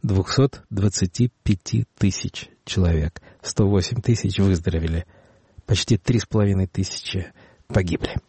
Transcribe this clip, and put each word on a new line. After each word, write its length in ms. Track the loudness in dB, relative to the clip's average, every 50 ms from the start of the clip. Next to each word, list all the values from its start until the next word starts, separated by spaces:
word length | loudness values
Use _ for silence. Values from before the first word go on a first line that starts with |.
двухсот 600 | -2 0 0 0 0 0 2 2 2 2 0 -6 -16 _
двадцати 600 | -4 0 0 0 0 0 -2 -2 _ 0 -2 -2 _ _ _
пяти 420 | 0 0 0 _ -4 -2 -2 -2 _ _
тысяч 520 | _ 0 0 0 -2 -8 -10 -10 -10 -18 -18 _ _ _
человек. 560 | -6 0 2 2 4 2 2 0 -2 _ -8 _ -20 -20 _ -14
Сто 240 | -8 0 2 2
восемь 340 | 4 4 2 2 0 -4 -2
тысяч 380 | 0 0 0 2 0 -2 0 2
выздоровели. 680 | 2 2 2 2 0 -2 -2 -2 -2 -2 -2 -4 -6 _ _ -20 _ _ _ _ _ _ _ -20 _
Почти 300 | -2 -2 -2 2 2 0
три 200 | 2 _ 0 0
с 80 | 0 0
половиной 400 | 0 0 2 2 2 2 2 0
тысячи 640 | -2 _ -4 -4 -4 -6 -12 -12 -8 -8 -8 -8 -8 _ _ -20 _ _ _ _
погибли. 480 | _ 0 0 0 0 -2 -2 -4 -4 -6 -8 _